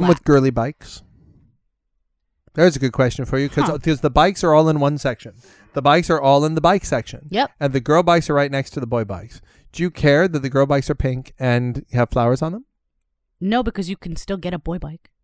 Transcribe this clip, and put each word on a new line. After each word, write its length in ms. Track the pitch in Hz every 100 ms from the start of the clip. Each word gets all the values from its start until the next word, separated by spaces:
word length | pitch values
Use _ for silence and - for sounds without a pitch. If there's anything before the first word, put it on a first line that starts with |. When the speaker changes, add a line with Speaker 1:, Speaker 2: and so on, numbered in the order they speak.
| 180
Speaker 1:
overlap. 40 |
Speaker 2:
with 140 | 170
girly 260 | - 143 135
bikes? 520 | 120 117 - - - - _ _ _ _ _ _ _ _ _ _ _ _ _ _
There's 220 | - 175 135
a 40 |
good 140 | 131
question 320 | 113 127 - 127
for 120 | 135
you, 120 | 139
'cause, 160 | - 139
Speaker 1:
Huh. 80 | 151
Speaker 2:
'cause 220 | - 151
the 100 | 151
bikes 340 | 127 170 196
are 100 | 175
all 160 | 151 160
in 100 | 151
one 180 | 143 147
section. 360 | 139 120 - - _ _ _
The 80 | -
bikes 280 | 135 160 165
are 120 | 160
all 240 | 139 139 156
in 100 | 160
the 60 |
bike 240 | 165 196 -
section. 420 | 127 - - 147
Speaker 1:
Yep. 220 | 196 277 -
Speaker 2:
And 140 | 143
the 80 | 135
girl 200 | 120 156
bikes 280 | 175 170 156
are 40 |
right 160 | 147 143
next 180 | 139 135
to 80 | -
the 80 | 120
boy 160 | 120
bikes. 380 | 107 92 - - - _ _
Do 100 | -
you 80 | 175
care 360 | - 147 143 185
that 100 | 160
the 100 | 131
girl 160 | 135 139
bikes 240 | 143 131
are 60 | 143
pink 380 | 131 127 - -
and 460 | 127 120 123 120 -
have 180 | 123 120
flowers 320 | 127 117 131
on 120 | 160
them? 120 | 196 269 _ _ _ _ _ _ _
Speaker 1:
No, 200 | 185 233
because 280 | 233 208 175
you 80 | 196
can 180 | 180 165
still 220 | - 196
get 160 | 170
a 60 | 175
boy 180 | - 175
bike. 320 | 147 165 _ _